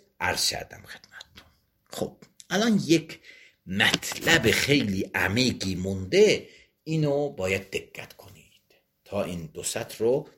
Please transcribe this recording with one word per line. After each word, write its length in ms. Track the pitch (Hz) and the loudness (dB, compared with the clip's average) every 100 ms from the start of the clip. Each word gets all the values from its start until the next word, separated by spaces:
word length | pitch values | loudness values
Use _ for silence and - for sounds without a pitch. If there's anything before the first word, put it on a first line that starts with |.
| _ - | _ -6
عرض 300 | 90 - - | -2 0 -2
کردم 320 | - - - | -4 -10 -16
خدمتتون. 680 | - - - - - - - _ _ _ _ | -18 -20 -20 -20 -20 -20 -20 _ _ _ _
خب، 280 | - - - - _ - | -8 -8 -8 -20 _ -4
الان 320 | 185 233 196 131 | 0 2 2 4
یک 340 | 170 - - - - - _ - | 2 2 -14 -20 -20 -20 _ -6
مطلب 840 | 95 110 - - - 147 165 113 | 0 2 2 -2 -4 2 4 4
خیلی 600 | - - 143 107 95 - 95 | 2 2 2 2 -2 -2 -2
عمیقی 600 | 92 110 127 - 98 87 | 0 2 0 0 -4 -4
مونده، 760 | 95 98 95 185 208 120 - - _ _ | -4 -4 0 4 6 4 -2 -20 _ _
اینو 460 | - 160 147 143 143 | -4 0 0 0 -2
باید 400 | - 92 95 - | -4 -2 -2 -4
دقت 440 | - - - - | -10 -10 -16 -18
کنید 300 | - - - - _ _ _ _ _ - | -18 -20 -20 -20 _ _ _ _ _ -8
تا 180 | 101 | -6
این 220 | 85 87 80 | -4 -6 -10
دو 180 | 73 | -10
سطر 340 | - 110 117 - | -8 -6 -8 -2
رو 320 | 113 139 - | 0 0 -2